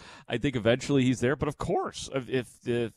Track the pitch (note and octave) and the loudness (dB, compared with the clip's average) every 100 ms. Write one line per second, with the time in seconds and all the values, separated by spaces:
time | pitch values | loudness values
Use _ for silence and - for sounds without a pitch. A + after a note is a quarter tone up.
0 | - - - A#2+ C#3+ B2 G#2+ B2 - C#3+ | -6 -20 -6 -4 -2 0 2 2 4 4
1 | B2+ A#2+ B2 C#3+ D3+ - - G3+ F#4 - | 4 2 0 0 -2 -4 -2 -2 -4 -8
2 | - C3+ A#2+ C3 A#2 - B2 A#2+ A2+ | -8 -6 -2 -4 -4 -8 -2 -2 -2